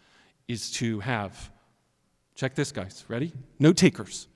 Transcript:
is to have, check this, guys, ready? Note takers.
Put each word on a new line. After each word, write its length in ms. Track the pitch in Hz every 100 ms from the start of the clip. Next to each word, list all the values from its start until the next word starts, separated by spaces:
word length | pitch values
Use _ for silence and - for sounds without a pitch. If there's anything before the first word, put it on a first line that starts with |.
| _ _ - _ -
is 220 | 117 -
to 280 | - 117 107
have, 520 | 110 117 101 - - - _ _ _ _ _ _ _ -
check 200 | 131 139
this, 160 | 139
guys, 320 | - 95 - -
ready? 260 | 117 160 131 - -
Note 180 | 151 165
takers. 520 | 180 - 104 - -